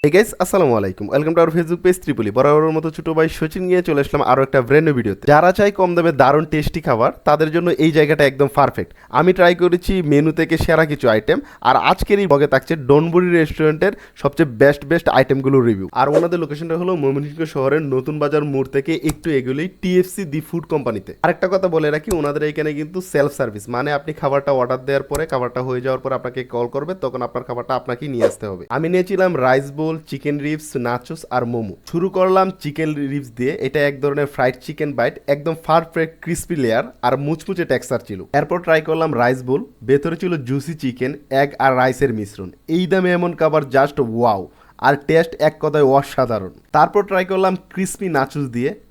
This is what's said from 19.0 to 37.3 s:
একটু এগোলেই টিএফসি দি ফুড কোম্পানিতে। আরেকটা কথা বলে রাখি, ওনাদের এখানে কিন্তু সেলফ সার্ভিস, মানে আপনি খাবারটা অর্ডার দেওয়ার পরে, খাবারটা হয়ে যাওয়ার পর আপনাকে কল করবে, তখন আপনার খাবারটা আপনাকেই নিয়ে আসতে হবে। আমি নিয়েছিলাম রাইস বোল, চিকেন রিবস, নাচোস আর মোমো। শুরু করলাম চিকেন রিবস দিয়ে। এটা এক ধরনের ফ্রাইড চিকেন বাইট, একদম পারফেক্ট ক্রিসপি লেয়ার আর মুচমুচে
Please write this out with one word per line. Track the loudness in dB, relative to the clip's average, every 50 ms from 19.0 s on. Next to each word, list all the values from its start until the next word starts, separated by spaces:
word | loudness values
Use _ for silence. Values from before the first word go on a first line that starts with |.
| -2 -4
একটু | -4 -4 -4 -2 -2 0
এগোলেই | 0 -2 -4 -4 -6 -8 -8 _
টিএফসি | -4 2 2 2 2 0 -4 -10 -8 -6 -6
দি | -8 -6
ফুড | -6 -8 -8 -6 -4 -4
কোম্পানিতে। | -4 -2 -4 -6 -6 -8 -12 -10 _ -2
আরেকটা | -2 0 0 -2 -2 0
কথা | 0 0 0 0
বলে | 0 0 0 -2
রাখি, | -2 -2 -2 -2 -2
ওনাদের | -2 -2 -2 -2 -4 -4
এখানে | -4 -4 -4 -4 -4 -6
কিন্তু | -10 -8 -8 -10 -10 -2
সেলফ | 0 0 0 0 0 -4
সার্ভিস, | -6 -6 -6 -10 -10 -8 -6
মানে | -4 -2 -2 -4
আপনি | -4 -4 -8 -10 -4
খাবারটা | -4 0 0 0 0 0 0 0
অর্ডার | 0 0 -2 -4 -2
দেওয়ার | -2 -2 -2 -2 -2
পরে, | -4 -6 -4 -4
খাবারটা | -4 -4 -4 -4 -4 -6 -4
হয়ে | -4 -4 -4 -2
যাওয়ার | -2 -4 -2 -2
পর | -4 -6 -4
আপনাকে | -6 -6 -8 -8 -10 -6 -4
কল | -4 -4 -4 -4
করবে, | -6 -6 -6 -8 -6 -6
তখন | -6 -6 -6 -8
আপনার | -6 -8 -10 -10
খাবারটা | -8 -10 -10 -6 -4 -6 -6
আপনাকেই | -4 -6 -8 -8 -6 -8 -2
নিয়ে | 0 0 0
আসতে | 0 -2 -10 -10
হবে। | -8 -10 -8 _ -4
আমি | -4 -2 0 0
নিয়েছিলাম | 0 0 0 0 0 0 0 2 2 2
রাইস | 2 2 2 0 -4 -8
বোল, | -6 -6 -6 -6 -8 -10 -12
চিকেন | -14 -8 -6 -4 -4 -4 -4
রিবস, | -6 -6 -6 -10 -10 -8 -6 -4
নাচোস | -4 -4 -6 -6 -10 -14 -14 -12 -4 -4
আর | -4 -2 -2
মোমো। | -4 -6 -6 -8 -10 _ _ -8
শুরু | -4 -4 -4 -2 0
করলাম | 0 2 4 4 2 2 0 -2 -8 -12
চিকেন | -10 -6 -4 -4 -4 -4 -4 -6 -4 -6
রিবস | -6 -8 -10 -8
দিয়ে। | -4 -4 -4 -2 -2 -6
এটা | -4 -2 0 0 0
এক | -2 -2 -4
ধরনের | -2 0 0 -2 -4 -2
ফ্রাইড | 0 0 0 0 -4 -12
চিকেন | -14 -8 -6 -6 -6 -2
বাইট, | -2 -2 -2 -2 -6 _ -2 -2
একদম | -2 -2 -6 -6 -6 -2
পারফেক্ট | 2 2 2 2 0 -4 -4 -4 -4 -6 _ -8
ক্রিসপি | -6 -6 -6 -6 -6 -4 -2 0
লেয়ার | 0 0 0 -2 -4 -10 _ -2
আর | -2 0 0 -2
মুচমুচে | -4